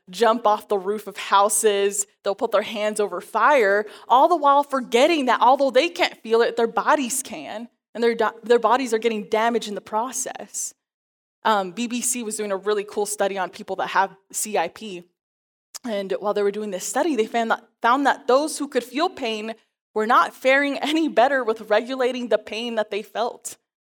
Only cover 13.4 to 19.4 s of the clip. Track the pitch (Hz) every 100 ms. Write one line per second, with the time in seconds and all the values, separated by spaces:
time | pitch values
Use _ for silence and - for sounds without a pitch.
13.4 | 180 - 202 185 - 185 190 190 _ -
14.4 | 214 190 165 - 220 180 175 _ _ _
15.4 | _ _ _ - 247 202 190 185 202 202
16.4 | 202 202 214 185 - 254 339 254 220 233
17.4 | 226 208 _ _ 226 262 269 - - 262
18.4 | 302 - 285 262 240 247 359 370 247 220